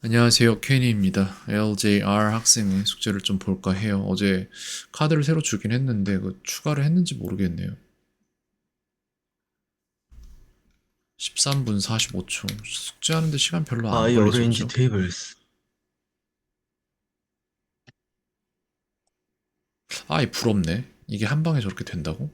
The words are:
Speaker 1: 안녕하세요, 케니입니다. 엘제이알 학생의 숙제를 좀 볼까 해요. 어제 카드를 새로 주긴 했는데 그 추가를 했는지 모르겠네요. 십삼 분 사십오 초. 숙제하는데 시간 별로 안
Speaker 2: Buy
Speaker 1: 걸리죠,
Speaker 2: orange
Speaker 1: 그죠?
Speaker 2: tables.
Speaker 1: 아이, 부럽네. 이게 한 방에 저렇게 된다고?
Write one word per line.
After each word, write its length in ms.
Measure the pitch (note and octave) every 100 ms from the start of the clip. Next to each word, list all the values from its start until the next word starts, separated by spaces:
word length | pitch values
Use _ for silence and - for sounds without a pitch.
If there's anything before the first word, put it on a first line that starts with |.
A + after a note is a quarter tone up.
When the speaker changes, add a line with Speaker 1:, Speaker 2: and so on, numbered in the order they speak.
Speaker 1:
안녕하세요, 560 | A2+ A#2 A#2+ A#2+ A#2 A2
케니입니다. 760 | - C3+ B2 A2 F#2+ F#2+ G2 - -
엘제이알 840 | G#2 G#2+ G2+ G#2+ G2+ G2+ G2+ G#2+
학생의 520 | A2 A#2 - G#2 F#2+ G#2
숙제를 340 | - - G2
좀 180 | - G2
볼까 340 | - F#2+ -
해요. 320 | F#2+ A2+ G2+ G2
어제 400 | F#2+ G2+ F#2+ F#2+ - - - -
카드를 320 | - D3+ D#3+
새로 180 | C#3+ D#3+
주긴 280 | D3 G#2+ G#2+
했는데 460 | A#2+ C3+ A2 G2 G2
그 220 | F#2+ F#2
추가를 420 | - - - D3
했는지 300 | C#3+ E3+ F3
모르겠네요. 640 | B2 - G2 F#2+ E2+ F#2 G2 _ _ _ _ _ _ _ _ _ _ _ _ _ _ _ _ _ _ _ _ _ _ _ - - - - _ _ _ _ _ _ _
십삼 480 | - - C#3 C#3
분 160 | A#2+ G2+
사십오 460 | G2 A2 - F#2 -
초. 200 | - G2 G#2
숙제하는데 720 | G#2 - - - - D#3+ D#3+ D3
시간 260 | - E3+
별로 240 | D3+ A#2 A2+
안 60 |
Speaker 2:
Buy 200 | A2+ A2+ A#2+
Speaker 1:
걸리죠, 200 | G#2+ A#2
Speaker 2:
orange 280 | A#2+ A2+ -
Speaker 1:
그죠? 100 | -
Speaker 2:
tables. 600 | B2+ G#2+ F#2 F2 - - _ _ _ _ _ _ _ _ _ _ _ _ _ _ _ _ _ _ _ _ _ _ _ _ _ _ _ _ _ _ _ _ _ _ _ _ _ _ _ _ _ _ _ _ _ - -
Speaker 1:
아이, 220 | D#3+ B2+
부럽네. 580 | - A#2 G2+ E2 G#2+ B2 _ -
이게 200 | G#2 G#2+
한 160 | C#3+
방에 180 | E3 D3+
저렇게 240 | G#2+ -
된다고? 460 | - F#2 D#2 D#2 C#3+